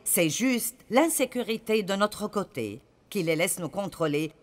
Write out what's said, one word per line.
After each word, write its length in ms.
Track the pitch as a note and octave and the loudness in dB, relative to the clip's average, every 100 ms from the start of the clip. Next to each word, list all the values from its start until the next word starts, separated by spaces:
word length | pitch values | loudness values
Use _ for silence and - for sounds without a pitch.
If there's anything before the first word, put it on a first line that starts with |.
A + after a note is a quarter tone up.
C'est 260 | - - E3 | -2 2 2
juste 480 | - C4 A#3+ - - - | 2 2 0 -2 -8 0
l'insécurité 920 | A#3 E4 - C4 B3 A3+ A3+ - A3 | 4 4 2 -2 -2 -4 -4 0 0
de 120 | F#3+ | 2
notre 340 | G3 G#3 - G#3 | 0 0 0 -4
côté 520 | G#3 F#3 - A2 G#2+ _ _ - | -4 -4 -4 -6 -8 _ _ -8
qui 120 | G#3 | -2
les 140 | E3 D#3 | 0 0
laisse 220 | F#3 - | 0 -2
nous 100 | E3 | -6
contrôler 640 | F#3+ G3 - D#3 D3 D#3 - | -6 -6 -2 0 0 -2 -6